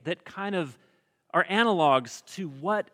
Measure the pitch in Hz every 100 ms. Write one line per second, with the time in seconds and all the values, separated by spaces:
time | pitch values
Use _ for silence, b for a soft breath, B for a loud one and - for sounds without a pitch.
0 | 160 175 - - 202 190 143 - _ _
1 | _ _ _ 165 170 202 233 185 151 131
2 | 127 - - - 175 135 175 208 -